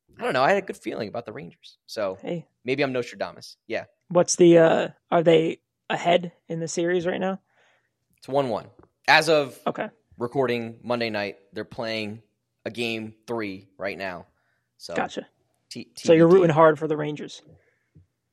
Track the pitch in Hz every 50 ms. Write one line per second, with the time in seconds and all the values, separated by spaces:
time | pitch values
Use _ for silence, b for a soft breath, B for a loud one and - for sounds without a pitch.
0 | _ _ _ - 226 240 165 127 135 160 196 196 190 - 208 - - - - -
1 | 113 98 - 123 - 107 107 139 170 165 - _ _ - _ _ _ - - 110
2 | 104 95 95 98 - - 175 165 - _ _ _ - 123 135 135 143 131 127 123
3 | 123 - - 98 95 87 85 - - - - _ _ - 110 92 - _ _ _
4 | _ - 170 175 170 - - - 180 170 170 165 160 165 - - 170 - - _
5 | _ - 175 175 160 170 165 160 165 165 - - _ _ _ _ _ - - -
6 | - 175 175 180 175 170 _ _ _ - 165 165 165 151 - 180 170 170 180 180
7 | 165 180 190 - 190 190 190 - _ _ _ _ _ _ _ _ _ _ _ _
8 | _ _ _ _ - - 131 143 139 127 107 85 - 110 _ _ - _ _ _
9 | - 131 147 156 156 165 156 151 139 123 - - - - - - 220 214 _ _
10 | _ _ _ - 120 120 - 139 131 120 120 120 113 113 113 117 - 113 120 120
11 | 117 113 107 104 101 98 - _ _ _ - 107 104 - - - 117 113 113 110
12 | 107 104 107 117 _ _ _ _ _ _ _ _ - 110 101 117 120 113 113 110
13 | 110 110 107 _ _ - 120 113 107 101 95 98 98 _ _ - 92 101 90 87
14 | 98 95 87 85 87 _ _ _ _ _ _ _ _ _ _ _ - - 170 -
15 | 277 - - 294 - _ _ _ _ _ _ _ _ - - 120 - _ - -
16 | - - 165 160 170 165 185 196 175 165 143 160 165 160 156 147 160 151 156 147
17 | 151 151 151 147 - - - - _ 156 - _ _ _ _ _ _ _ _ _
18 | _ _ _ _ _ _